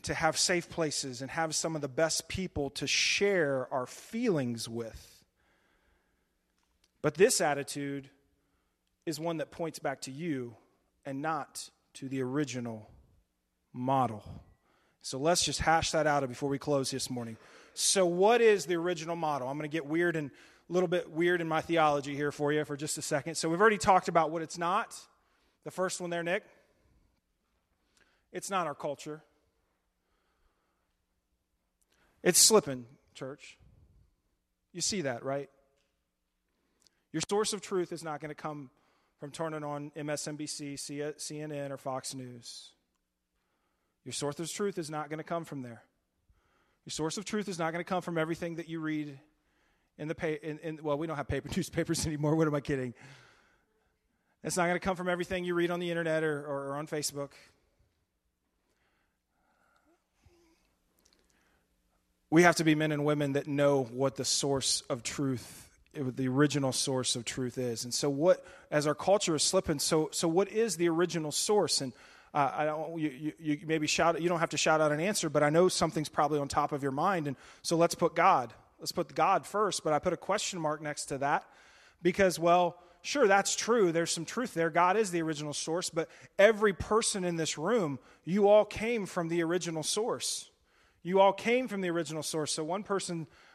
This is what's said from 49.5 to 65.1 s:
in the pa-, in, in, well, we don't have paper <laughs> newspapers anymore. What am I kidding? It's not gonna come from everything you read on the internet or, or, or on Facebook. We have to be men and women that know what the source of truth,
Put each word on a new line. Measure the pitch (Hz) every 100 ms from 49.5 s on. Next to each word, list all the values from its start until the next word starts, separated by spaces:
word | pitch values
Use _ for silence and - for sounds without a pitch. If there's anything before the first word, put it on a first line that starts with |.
| _ _ _ _ -
in | 151
the | 165
pa-, | 170 156
in, | 165 151
in, | 165 156
well, | 151 143
we | 165
don't | 147
have | 143
paper | 139 -
<laughs> | -
newspapers | 160 - 165 165 -
anymore. | 151 151
What | 160 160
am | 147
I |
kidding? | - 139 127 - - - - _ _ _ _ _ _ _ _ _ _ _
It's | 151 185
not | 175
gonna | 175
come | 196 180
from | 180
everything | 175 175 185
you | 180
read | 175 170
on | 175
the | 175
internet | 170 165 156
or, | 160 143 147
or, | 139 139
or | 139
on | 156
Facebook. | 156 143 143 143 - - _ _ _ _ _ _ _ _ _ _ _ _ _ _ _ _ _ _ _ _ _ _ _ 302 349 _ _ - 339 330 330 _ _ _ _ _ _ _ _ _ _ _ _ _ _ _ _ -
We | 160
have | 175 160
to |
be | 160
men | 151 156
and | 147
women | 147 151 143
that | 139 143
know | 143 143 139 120
what | 123 135 131
the |
source | 123 - 143 139 - - -
of | 131
truth, | -